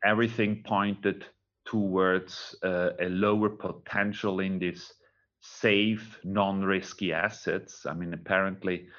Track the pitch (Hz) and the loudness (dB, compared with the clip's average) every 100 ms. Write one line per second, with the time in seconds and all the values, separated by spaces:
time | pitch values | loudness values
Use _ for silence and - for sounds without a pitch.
0 | 98 107 117 113 107 107 - 101 101 98 | 2 4 2 2 0 0 0 0 2 0
1 | 101 92 - _ _ _ - 110 98 92 | -2 -2 -10 _ _ _ -4 -2 0 4
2 | 92 92 90 - - - 92 90 90 - | 4 2 0 -12 -14 -6 -2 0 0 0
3 | 90 92 104 107 107 104 92 85 - 101 | -2 2 2 4 2 -2 -8 -10 -6 -2
4 | 104 104 104 95 95 92 87 87 - - | -2 -2 -2 0 -2 -2 -2 -4 -14 -20
5 | _ _ _ _ - - 117 101 107 110 | _ _ _ _ -20 0 4 4 4 0
6 | - - 90 101 98 98 95 95 - - | -6 -12 -2 2 2 2 2 0 -2 -6
7 | 92 80 104 - 85 82 - - 69 80 | -2 0 -2 -2 -4 -4 -6 -12 -8 -6
8 | 85 85 - 95 98 95 95 87 90 | -6 -8 0 0 0 -2 -4 -4 -6